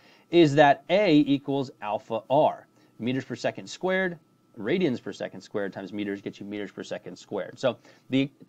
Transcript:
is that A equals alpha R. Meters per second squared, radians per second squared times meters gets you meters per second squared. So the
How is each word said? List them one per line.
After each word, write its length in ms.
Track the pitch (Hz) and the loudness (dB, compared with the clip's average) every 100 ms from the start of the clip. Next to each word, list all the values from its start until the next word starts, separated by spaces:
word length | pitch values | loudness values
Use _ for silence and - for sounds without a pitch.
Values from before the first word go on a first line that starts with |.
| _ _ - | _ _ 2
is 240 | 170 156 | 6 6
that 300 | 143 143 - - | 8 6 6 2
A 260 | 185 208 151 | 2 6 4
equals 560 | 143 139 143 139 131 - | 4 0 -2 -4 -4 -8
alpha 400 | 104 107 - 113 - | -6 -6 -4 -8 0
R. 380 | 139 127 - - _ _ - | 2 2 0 -14 _ _ -8
Meters 240 | 117 131 | -4 -4
per 100 | - | -6
second 340 | 120 127 117 98 | -6 -6 -6 -14
squared, 520 | - 185 185 185 170 _ _ _ - | -8 -2 0 -2 -6 _ _ _ -8
radians 460 | 104 185 165 117 | -4 0 0 -2
per 100 | 101 | -6
second 280 | 92 92 95 | -10 -10 -12
squared 320 | - 107 98 | -8 -6 -6
times 200 | 104 95 | -8 -10
meters 280 | 104 101 101 | -8 -6 -6
gets 180 | 104 - | -10 -12
you 80 | 101 | -10
meters 240 | 104 98 | -10 -10
per 140 | - | -10
second 340 | 95 90 - 90 | -10 -10 -12 -18
squared. 400 | - 101 90 - | -10 -8 -8 -4
So 180 | 131 117 - - - | -4 -4 -14 -20 -4
the 220 | 131 135 _ | -2 -2 _